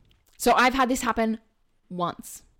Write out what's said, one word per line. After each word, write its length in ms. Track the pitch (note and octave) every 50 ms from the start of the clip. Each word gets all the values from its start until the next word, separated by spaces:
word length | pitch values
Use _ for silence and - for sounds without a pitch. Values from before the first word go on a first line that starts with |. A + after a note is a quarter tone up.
| _ _ _ _ _ _ _
So 160 | - - A#3+ G3+
I've 220 | - A#3+ C4 B3
had 140 | C4+ C4 A3+
this 140 | C4 B3+ -
happen 360 | A#3+ A3 - A3+ A3 A3 A3 - _ _ _ _ _ _ _ _ _
once. 540 | F3+ F3 F3 E3+ - - - - - - - _ _ _